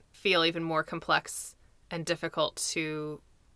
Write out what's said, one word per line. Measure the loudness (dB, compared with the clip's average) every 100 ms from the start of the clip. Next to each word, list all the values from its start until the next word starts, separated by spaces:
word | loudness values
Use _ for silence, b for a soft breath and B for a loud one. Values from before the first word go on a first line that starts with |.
| _
feel | -2 4 6
even | 4 2
more | 0 0
complex | 0 -2 2 2 2 -8 -8 -12 _ _ -10
and | -6
difficult | -2 -2 -2 -2 -2 -2 -4
to | -2 -2 -4 -6 -8 _ _ _